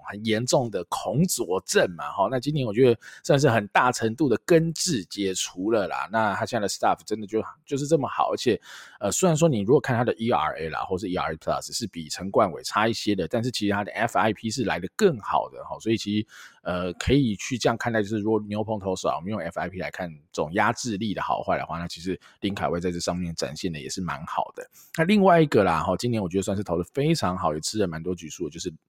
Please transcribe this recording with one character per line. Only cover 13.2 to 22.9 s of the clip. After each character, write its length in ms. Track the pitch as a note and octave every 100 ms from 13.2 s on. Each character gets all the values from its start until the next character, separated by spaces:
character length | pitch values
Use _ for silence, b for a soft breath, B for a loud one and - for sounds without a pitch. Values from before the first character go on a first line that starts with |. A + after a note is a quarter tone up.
| D#2+
但 160 | A#2
是 60 | B2
其 160 | - G2+
实 80 |
他 100 | G2+
的 80 | G2+
F 260 | G2 A2+ G#2+
I 120 | A2
P 200 | G#2 A2+
是 140 | B2+ G2
来 140 | E2
得 80 | F2+ -
更 220 | G3 A#2+
好 320 | - D2 B1+
的， 140 | B1+
哈， 160 | - C#2+
所 120 | A2
以 60 | A2
其 240 | G#2 G#2
实， 60 | - B B B
呃， 300 | E2+ F2+ F2+
可 200 | - -
以 220 | C#3 B2 G2
去 220 | - B2
这 120 | C#3
样 80 | A#2
看 140 | B2+
待， 100 | A2
就 60 | G2+
是 120 | A2
如 100 | G#2
果 100 | A2 G#2
牛 160 | G#2+
棚 160 | G#2+ G#2+
投 160 | F#2+ F#2
手 140 | D2+
啊， 60 | C#2
我 60 |
们 80 | F2+
用 100 | G#2+
F 200 | E2 -
I 100 | F2+
P 100 | F#2+
来 100 | D2
看 200 | - F2+ D2 _
这 100 | -
种 100 | D#2
压 200 | G2 G#2+
制 240 | A#2+ B2 G2
力 160 | A2
的 80 | F#2
好 200 | - A1
坏 160 | - D#2+
的 80 | -
话， 140 | E2
那 80 | F2
其 140 | E2+
实 180 | F2+ E2+ b b
林 120 | G2
凯 140 | G2+ D2
威 120 | E2+
在 120 | F#2